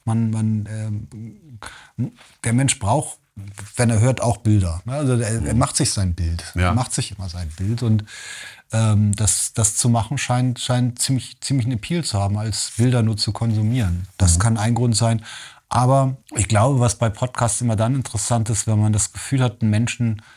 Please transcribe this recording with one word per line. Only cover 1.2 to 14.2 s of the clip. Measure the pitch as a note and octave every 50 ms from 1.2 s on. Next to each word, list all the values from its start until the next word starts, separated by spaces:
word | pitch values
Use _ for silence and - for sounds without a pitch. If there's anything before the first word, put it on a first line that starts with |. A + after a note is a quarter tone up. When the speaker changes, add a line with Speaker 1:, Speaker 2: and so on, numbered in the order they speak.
| A2+ A2 G#2 - E3 D3+ B2 G2+ - - - - - - _ - B2 A3+ - - - - - _ -
Speaker 1:
der | A#2 A2+
Mensch | B2+ C#3 B2+ - -
braucht, | G2 G2 B2 D3+ - - - - _ _ - - G2 G2+ - - - - -
wenn | - A#2+ A2+
er | A#2 G#2
hört, | A#2 C3 B2+ -
auch | - A#2+ G2+ -
Bilder, | - A2 G#2+ G#2 F2+ F2 D#2+ F2 -
ne? | A#2+ C3
Also | D3+ D3+ B2+ B2+
er, | A2+ A#2 G#2+ A2+ A#2 D2
er | D2 -
Speaker 2:
Mhm. | B2
Speaker 1:
macht | C3+ - -
sich | - C#3+ -
sein | - G#2+ F#2+ F2+ E2+
Bild. | - E2+ E2 E2+ E2+ - - -
Speaker 2:
Ja. | - F2+ F2+
Speaker 1:
Er | G2+
macht | B2 B2+ - -
sich | - B2 - G2
immer | - F#2+ F2+
sein | E2+ F2+ F2 D#2 D#2 -
Bild. | F#2+ G2+ A#2+ A#2 B2
Und, | A2+ A2 G#2+ G#2+ - - - - - - - - - - - - -
ähm, | - A2+ A2 A2 G#2+ G#2 G#2+ G#2 G2+
das, | - A2 G2+ - - - - -
das | - A2 - -
zu | - - A#2+
machen | A#2 A#2 A2 - D3 C3
scheint, | - - B2 B2 B2+ B2+ A#2+ -
scheint | - - B2+ B2 B2 B2 A#2+ -
ziemlich, | - - C3+ B2 - - - -
ziemlich | - - C#3 C3+ A2 C3
einen | C3 G2+
Appeal | - - E3+ F3 -
zu | - - G2
haben, | G2 G2 G2+ G#2+
als | G#2+ A2 G2+ - - - - -
Bilder | A#2+ C3 B2 B2 A2+
nur | A2 A2 G#2+
zu | - A2+
konsumieren. | G2+ - A#2 A2+ G#2+ G#2+ G#2+ G#2+ B2 C3 A2 F2 F2 F2 F#2 - -
Das | -